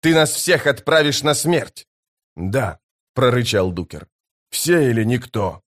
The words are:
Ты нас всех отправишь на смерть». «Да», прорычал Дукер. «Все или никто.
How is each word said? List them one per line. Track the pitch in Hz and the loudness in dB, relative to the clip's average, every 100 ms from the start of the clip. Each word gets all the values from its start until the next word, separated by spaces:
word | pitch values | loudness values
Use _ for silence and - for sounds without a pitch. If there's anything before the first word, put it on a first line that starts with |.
Ты | 160 | 2
нас | 160 151 | 2 2
всех | - - 165 147 | 0 0 0 2
отправишь | 123 - 160 147 139 | -2 2 2 2 0
на | 151 | -2
смерть». | 143 151 170 107 - - _ _ _ _ - | -2 0 -2 -2 -14 -20 _ _ _ _ -8
«Да», | 90 104 110 78 _ _ _ - | -4 -4 -4 -8 _ _ _ 0
прорычал | 123 123 123 107 92 | 2 2 0 0 0
Дукер. | 90 82 78 - _ _ _ _ | -4 -10 -12 -18 _ _ _ _
«Все | - 156 175 139 | -8 0 2 4
или | 113 110 | 2 0
никто. | 123 123 113 95 - _ | -2 -4 -6 -6 -6 _